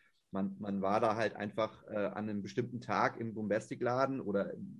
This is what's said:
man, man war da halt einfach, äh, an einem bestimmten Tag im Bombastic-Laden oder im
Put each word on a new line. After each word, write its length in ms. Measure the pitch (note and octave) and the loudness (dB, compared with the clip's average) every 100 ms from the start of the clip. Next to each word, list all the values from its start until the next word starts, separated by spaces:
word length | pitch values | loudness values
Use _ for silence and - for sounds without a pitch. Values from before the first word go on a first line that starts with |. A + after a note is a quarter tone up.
| _ _ _ | _ _ _
man, 240 | F#2+ G2 G2 | -2 -2 -2
man 240 | G2+ G2 | -4 0
war 160 | F#2+ G#2+ | 2 4
da 160 | A2+ | 4
halt 220 | A2 G#2+ - | 4 0 0
einfach, 500 | G2+ A2+ A2 - - | -4 0 0 -2 -6
äh, 80 | |
an 340 | G#2 F#2+ G2+ G#2+ | -2 -2 -2 -2
einem 140 | G2+ | -2
bestimmten 380 | F#2+ - B2 B2 | -2 -2 -2 -4
Tag 380 | A#2 G2 A#2 - | 0 2 2 0
im 140 | A2+ | -6
Bombastic-Laden 880 | G#2+ G#2+ G#2 - G#2 B2 B2+ C3+ C3+ | -4 0 0 0 -2 0 2 2 0
oder 340 | - G2 F2+ | 0 0 0
im 220 | - - | -4 -10